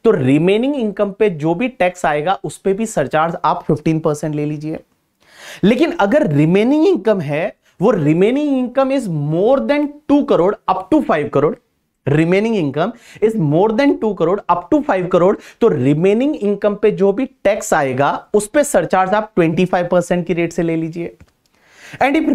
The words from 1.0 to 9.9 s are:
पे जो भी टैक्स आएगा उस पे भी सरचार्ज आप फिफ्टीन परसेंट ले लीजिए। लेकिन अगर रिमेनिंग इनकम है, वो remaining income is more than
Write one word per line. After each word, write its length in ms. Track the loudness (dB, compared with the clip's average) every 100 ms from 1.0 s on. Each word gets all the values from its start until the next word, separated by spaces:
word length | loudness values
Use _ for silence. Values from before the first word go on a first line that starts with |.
| -4
पे 180 | 0 -2
जो 240 | 0 -2 -2
भी 120 | -4
टैक्स 380 | -2 -2 -2 -2
आएगा 320 | -2 -2 -4
उस 140 | -8 -6
पे 160 | -4
भी 120 | -2 -2
सरचार्ज 500 | -2 -2 0 -2 -2 -4
आप 180 | -4 -2
फिफ्टीन 320 | -2 0 0
परसेंट 360 | -2 -4 -6 -4
ले 100 | -6
लीजिए। 340 | -6 -8 -10 _ _ _ _ _ -20 -20 0
लेकिन 280 | 2 2 0
अगर 360 | 0 2 2 2
रिमेनिंग 560 | 2 2 2 2 2 2
इनकम 320 | 2 0 -2
है, 340 | -2 -4 -6 -10 _ -2
वो 100 | 0
remaining 560 | 2 2 2 2 2 0 -2
income 360 | -2 -2 0
is 160 | -2 -2 -4 -2
more 260 | 0 2 2 0
than 180 | -2 -2